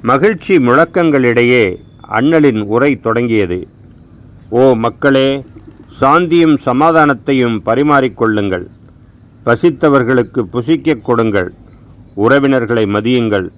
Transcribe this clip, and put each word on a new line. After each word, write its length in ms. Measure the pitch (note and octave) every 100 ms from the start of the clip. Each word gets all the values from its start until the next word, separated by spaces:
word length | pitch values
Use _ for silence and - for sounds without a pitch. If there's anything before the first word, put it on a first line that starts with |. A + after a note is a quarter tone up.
மகிழ்ச்சி 560 | A#2 C3 G3 G3 - F3+
முழக்கங்களிடையே 1200 | A#2+ C3 E3 F#3 E3 C#3+ A#2+ A#2 A#2+ B2 G2+ F2+ - -
அண்ணலின் 600 | - G#2+ C#3 E3 C#3+ A2
உரை 380 | G#2 A2+ C#3+ B2
தொடங்கியது. 680 | A2+ A2+ A#2+ A2+ F#2 F2+ E2+ - - - - - - - -
"ஓ 240 | A#2 C3
மக்களே, 720 | A#2 A#2 - C#3+ C3+ C3+ C#3 C3 - - - - -
சாந்தியும் 560 | C3+ D#3+ F3 E3+ D#3+ C#3+ -
சமாதானத்தையும் 960 | B2 D#3+ D#3+ D3 B2+ - C3+ A#2+ A2 G#2+
பரிமாறிக்கொள்ளுங்கள். 1000 | A#2+ D3 C#3+ C3 - A2+ G#2 G2+ F2+ F2 - - - - _ - - -
பசித்தவர்களுக்கு 960 | A#2 F3 B2+ D#3 C#3 A#2 C3 A#2+ C3
புசிக்கக் 600 | G2 A#2 A#2+ D#3+ D3 B2+
கொடுங்கள். 520 | G#2 A#2 A2+ G2 F2+ - - - - - - -
உறவினர்களை 720 | A2 C#3 C#3 C3 A2+ A#2 G#2
மதியுங்கள். 640 | G#2 A2+ B2+ A2+ G2+ F2